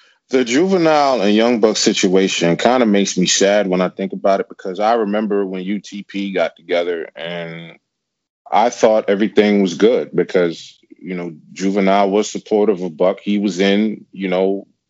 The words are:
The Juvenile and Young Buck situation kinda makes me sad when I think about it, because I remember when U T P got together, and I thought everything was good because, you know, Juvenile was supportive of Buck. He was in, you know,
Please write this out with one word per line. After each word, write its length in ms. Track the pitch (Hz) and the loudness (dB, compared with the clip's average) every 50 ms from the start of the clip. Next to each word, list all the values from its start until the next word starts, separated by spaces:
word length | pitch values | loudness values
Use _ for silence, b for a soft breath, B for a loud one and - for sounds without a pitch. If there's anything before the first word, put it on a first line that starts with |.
| b b b b b | b b b b b
The 160 | - 131 131 123 | -2 0 0 0
Juvenile 800 | 113 120 147 180 190 190 180 165 160 156 147 143 135 131 113 | 2 2 2 2 2 2 2 2 4 4 4 2 2 2 2
and 120 | 92 104 104 | 2 2 4
Young 280 | 110 113 120 123 110 | 4 4 2 2 4
Buck 160 | 104 110 101 | 2 2 2
situation 800 | - - 117 101 - - 92 90 95 98 92 - - 85 85 85 | 2 0 0 0 2 2 2 2 2 2 2 0 0 0 0 0
kinda 280 | - - 117 127 127 120 | 2 2 2 2 2 2
makes 320 | 107 101 101 98 95 - | 2 2 2 0 0 -2
me 80 | 92 90 | -2 0
sad 420 | 82 - - 98 98 101 104 101 | 0 0 2 2 2 2 2 0
when 120 | 95 92 92 | 0 0 -2
I 80 | 90 | -2
think 240 | 87 - - 98 95 | -2 -4 -6 -8 -8
about 300 | 98 92 95 101 98 98 | -6 -4 -2 0 0 0
it, 80 | 92 - | -2 -6
because 320 | - - - 98 90 95 | -12 -14 -12 -10 -6 -2
I 140 | 104 110 120 | 0 0 0
remember 500 | 117 107 98 104 107 110 98 101 101 101 | 0 0 -2 -2 -2 -2 -2 -2 -2 -4
when 180 | 92 95 92 90 | -4 -6 -8 -6
U 160 | 95 104 98 | -6 -6 -8
T 240 | - - 104 104 95 | -8 -12 -14 -14 -14
P 300 | - - 98 101 101 95 | -10 -8 -8 -6 -4 -2
got 240 | 90 82 76 - | -2 -2 -2 -4
together, 520 | _ 82 85 87 87 87 87 87 82 - - - | _ _ -4 -2 -2 -2 -2 -4 -6 -8 -10 -12
and 640 | - 80 85 87 87 85 82 82 82 82 82 - _ _ _ _ _ _ _ _ _ _ _ _ _ - - | -12 -12 -10 -10 -10 -10 -12 -14 -16 -16 -18 -20 _ _ _ _ _ _ _ _ _ _ _ _ _ -8 -2
I 180 | - 101 113 123 | 0 2 2 0
thought 400 | - - - 113 110 110 - - | 0 2 2 4 4 4 2 0
everything 520 | 101 98 110 98 - 104 104 104 104 101 | 0 0 0 0 2 2 4 4 4 2
was 140 | 98 90 85 | 2 0 0
good 380 | - 101 117 127 92 73 - - | 2 2 2 4 2 -2 -2 -2
because, 640 | 87 85 - - 92 87 85 82 - - - - _ _ _ - - | -2 -2 0 0 0 0 0 -4 -6 -14 -20 -20 _ _ _ -20 -16
you 140 | - 87 92 | -12 -10 -10
know, 180 | 87 87 87 78 71 - - - | -10 -10 -10 -12 -16 -20 -20 -10
Juvenile 560 | 87 92 98 98 104 95 95 98 101 101 98 | -4 -4 -2 0 0 2 2 2 2 2 2
was 200 | 98 107 107 - | 0 0 -2 -2
supportive 520 | - 98 - - 110 104 104 107 98 87 | -6 -10 -6 -2 0 2 2 2 0 -2
of 160 | 92 87 78 | -4 -8 -4
Buck. 240 | 76 90 92 98 - | 0 0 0 0 -2
He 160 | - 101 101 | -4 -4 -2
was 220 | 104 101 104 85 87 | 0 -2 -2 0 0
in, 440 | 98 98 101 104 110 107 107 - - _ | 2 2 2 2 0 -2 -4 -8 -14 _
you 160 | - 92 95 | -12 -8 -6
know, 400 | 92 92 92 95 98 98 98 - _ _ _ _ | -2 0 0 0 0 -2 -4 -8 _ _ _ _